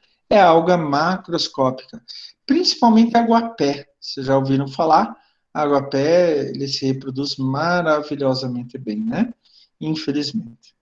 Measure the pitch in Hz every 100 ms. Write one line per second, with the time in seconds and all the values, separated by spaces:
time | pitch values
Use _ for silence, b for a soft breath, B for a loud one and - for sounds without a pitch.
0 | b b _ 214 180 165 170 175 151 143
1 | 165 185 - 165 - - 131 131 - -
2 | - B B B - 294 359 - 240 220
3 | 233 233 226 226 233 - 143 143 - _
4 | - - 131 135 135 135 139 - 160 160
5 | 226 B B B _ 156 147 143 135 135
6 | 147 175 175 147 131 135 135 - 135 135
7 | 139 131 143 - 131 139 165 175 165 151
8 | 147 139 139 127 131 123 120 131 120 107
9 | 110 147 240 - b b b _ 156 156
10 | - 143 143 - 135 117 _ _